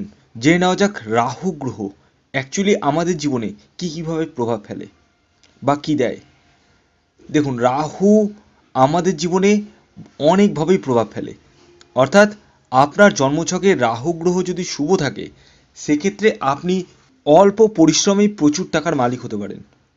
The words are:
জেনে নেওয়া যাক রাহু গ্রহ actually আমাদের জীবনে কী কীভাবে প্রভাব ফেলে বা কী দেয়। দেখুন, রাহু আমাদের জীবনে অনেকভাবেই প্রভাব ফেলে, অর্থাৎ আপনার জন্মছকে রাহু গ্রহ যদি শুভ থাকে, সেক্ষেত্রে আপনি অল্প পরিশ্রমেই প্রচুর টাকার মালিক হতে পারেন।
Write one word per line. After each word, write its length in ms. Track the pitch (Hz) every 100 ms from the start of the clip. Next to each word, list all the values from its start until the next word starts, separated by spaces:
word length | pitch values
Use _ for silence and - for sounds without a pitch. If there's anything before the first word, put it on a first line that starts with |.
| 101 - _ 117
জেনে 180 | 139 175
নেওয়া 160 | 180 180
যাক 120 | 202 202 110 113
রাহু 300 | 120 131 185 156
গ্রহ 180 | 131 104 104 - _ _ _
actually 400 | 139 131 - 202 196 -
আমাদের 260 | 151 170 175
জীবনে 320 | 143 127 107 98 _ -
কী 100 | 175
কীভাবে 320 | 156 160 165 160 143
প্রভাব 240 | 117 113 -
ফেলে 180 | - 95 _ _ _ _ _ _ _
বা 140 | 120 147
কী 100 | 151 147
দেয়। 180 | 120 - - _ _ _ _ _ _ _ _ _ -
দেখুন, 260 | 147 143 123 123
রাহু 420 | 131 147 - 196 214 208 208 _ _ _ -
আমাদের 380 | 135 165 175 165
জীবনে 300 | 170 185 190 208 208 - _ - - - 143
অনেকভাবেই 480 | 185 202 147 160 190 139
প্রভাব 220 | 117 107 -
ফেলে, 180 | - - _ _ _ _ _ -
অর্থাৎ 340 | 131 196 208 208 _ _ _
আপনার 400 | 131 143 180 202 135
জন্মছকে 500 | 135 147 165 180 185 160 120
রাহু 240 | 113 143 165
গ্রহ 140 | 170 180 180
যদি 140 | 180 175
শুভ 160 | - 147 190
থাকে, 220 | 143 - - - _ _ _ -
সেক্ষেত্রে 520 | - 147 196 202 208 - 135
আপনি 220 | 139 170 185 180 _ _ _ -
অল্প 340 | 156 196 202 220 214
পরিশ্রমেই 500 | 160 160 202 196 208 208
প্রচুর 260 | 147 151 185 165
টাকার 180 | 160 151
মালিক 180 | 123 123 123
হতে 120 | 107
পারেন। 180 | 101 - - _ _